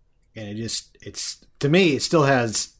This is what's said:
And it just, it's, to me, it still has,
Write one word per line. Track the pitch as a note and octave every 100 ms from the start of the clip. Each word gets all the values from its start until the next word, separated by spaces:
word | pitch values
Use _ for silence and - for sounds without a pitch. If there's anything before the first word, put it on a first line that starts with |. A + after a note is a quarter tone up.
| _ _ _ A2+
And | G#2
it | G#2+
just, | A2+ - - _
it's, | G2+ - - - _ -
to | C#3+
me, | F3+ F3
it | B2+
still | - E3+
has, | C#3 C3 A#2 G2 -